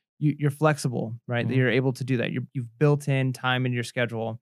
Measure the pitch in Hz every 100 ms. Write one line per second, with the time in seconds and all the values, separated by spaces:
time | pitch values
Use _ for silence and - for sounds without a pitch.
0 | _ _ 151 147 143 143 156 143 135 120
1 | 117 117 - 120 120 131 127 117 131 123
2 | 127 123 117 - 127 139 117 - 147 143
3 | 147 135 131 123 127 127 127 120 113 127
4 | 117 113 113 113